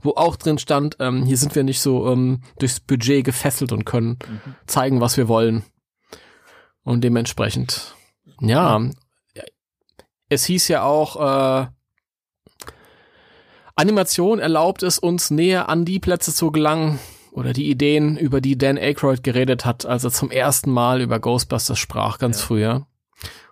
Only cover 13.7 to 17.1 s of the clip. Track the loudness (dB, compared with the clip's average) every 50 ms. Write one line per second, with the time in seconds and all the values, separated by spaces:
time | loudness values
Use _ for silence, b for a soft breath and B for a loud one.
13.7 | B 0 2 2 2 2 2 0 0 0 2 2 2 0 0 0 2 2 2 0
14.7 | 0 -2 -2 -2 -2 0 0 0 0 0 -2 -2 0 2 2 2 2 0 0 0
15.7 | 0 0 0 0 -2 -2 0 0 -2 -2 -2 -4 -2 -2 0 0 2 2 2 2
16.7 | 2 2 0 0 -2 -4 B B